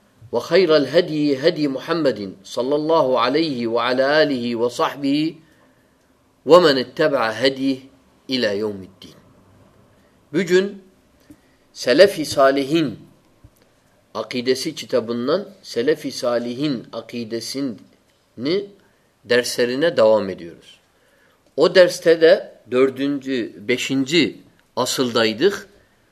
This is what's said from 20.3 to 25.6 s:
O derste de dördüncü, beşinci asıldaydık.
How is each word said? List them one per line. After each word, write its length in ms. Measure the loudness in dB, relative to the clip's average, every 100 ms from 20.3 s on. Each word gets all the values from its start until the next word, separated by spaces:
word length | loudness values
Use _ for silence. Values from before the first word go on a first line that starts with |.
| -8 -14 -20 -20 _ _ _ _ _ _ _ _ 0
O 180 | 4 6
derste 460 | 4 4 2 6
de 340 | 6 4 0 -18 -4
dördüncü, 840 | 2 2 0 -4 -4 -6 -6 -6 -10 -4
beşinci 760 | -4 -2 -2 0 0 0 -4 -20 _ _ -4
asıldaydık. 920 | -4 -2 -2 0 0 2 0 0